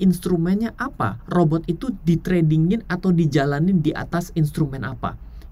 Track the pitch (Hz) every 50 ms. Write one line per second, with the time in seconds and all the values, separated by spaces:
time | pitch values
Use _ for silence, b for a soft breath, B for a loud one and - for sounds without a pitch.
0 | 196 185 180 - - 185 180 165 165 175 196 208 233 226 - - 240 269 - -
1 | 127 98 104 113 - - - 175 175 151 156 165 165 - 165 - - 254 196 -
2 | - 165 170 165 - 185 185 175 165 156 160 156 160 170 214 226 - - 180 180
3 | - 190 175 165 170 156 127 147 139 143 143 143 160 190 196 170 143 143 - -
4 | 117 - - 170 175 - - 165 156 147 - 160 156 135 131 135 - 131 131 -
5 | - 87 - - - B B B B B